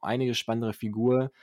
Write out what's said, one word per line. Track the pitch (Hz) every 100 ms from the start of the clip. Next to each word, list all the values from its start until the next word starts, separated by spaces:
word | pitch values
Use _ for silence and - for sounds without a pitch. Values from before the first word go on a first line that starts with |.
einige | - 123 127
spannendere | 113 - 113 113
Figur. | - 110 107 120 127 131 _